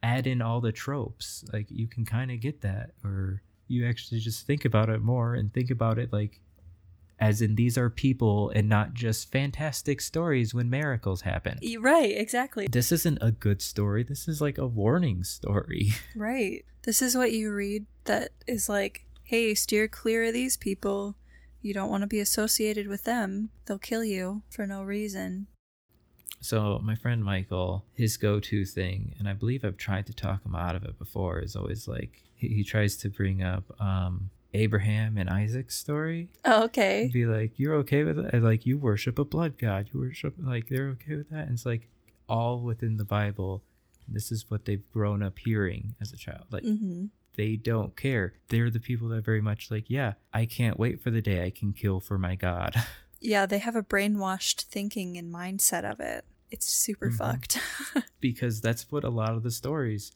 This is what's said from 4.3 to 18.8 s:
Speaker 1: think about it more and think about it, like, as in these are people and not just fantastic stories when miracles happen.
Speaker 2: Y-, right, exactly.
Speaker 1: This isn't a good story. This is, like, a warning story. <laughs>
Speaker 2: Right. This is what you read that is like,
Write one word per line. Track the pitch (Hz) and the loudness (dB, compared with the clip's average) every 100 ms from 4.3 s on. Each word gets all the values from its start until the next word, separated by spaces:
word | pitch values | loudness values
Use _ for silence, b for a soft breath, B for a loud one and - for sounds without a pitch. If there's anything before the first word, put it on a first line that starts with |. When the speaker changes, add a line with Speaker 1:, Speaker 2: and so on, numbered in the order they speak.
| 110 - | -4 -2
Speaker 1:
think | 143 131 | 0 2
about | 110 110 | 4 4
it | 110 | 2
more | 107 127 117 | 2 2 2
and | 120 104 | 0 0
think | 127 127 | 0 0
about | 120 113 113 | 2 2 2
it, | 120 | 0
like, | 107 104 - _ _ - - - - - - | 0 -2 -6 _ _ -20 -20 -20 -20 -16 2
as | 110 107 | 2 4
in | 113 | 4
these | 107 120 117 | 4 4 4
are | 120 | 2
people | - 139 127 113 104 104 | 4 2 6 6 6 4
and | 107 107 | 4 6
not | 104 104 | 6 4
just | 117 117 110 - | 0 0 0 0
fantastic | 135 139 - 156 - - 139 | 0 0 -2 -4 -2 -2 -2
stories | - 160 170 131 113 | -2 0 2 4 2
when | 120 120 | 2 0
miracles | 131 151 120 101 92 | 2 0 0 0 -2
happen. | - - - - | -2 -2 -2 -4
Speaker 2:
Y-, | 233 226 | -4 2
right, | 247 330 233 | 6 6 6
exactly. | 208 220 247 269 226 196 | 2 0 0 -2 -2 0
Speaker 1:
This | 123 - | 2 4
isn't | 165 - 139 | 4 4 4
a | 113 | 2
good | 110 104 101 | 4 2 2
story. | - - 104 104 | 0 0 2 2
This | 123 139 - | 0 -4 -4
is, | 151 | -2
like, | 147 135 | -2 0
a | 131 | -2
warning | 113 104 165 165 90 | 2 4 4 2 0
story. | 92 - - 101 - 82 104 110 | -4 -4 0 0 0 0 2 0
<laughs> | - | -4
Speaker 2:
Right. | 226 214 262 196 - - - | -6 -2 0 -2 -4 -12 -8
This | - 220 | -2 0
is | 254 254 | 2 2
what | 247 | 2
you | 226 214 | 2 -2
read | 202 202 208 208 - | -2 -2 -4 -8 -8
that | - 208 - - - | -2 0 -2 -8 -6
is | 233 - | -4 0
like, | 202 | 0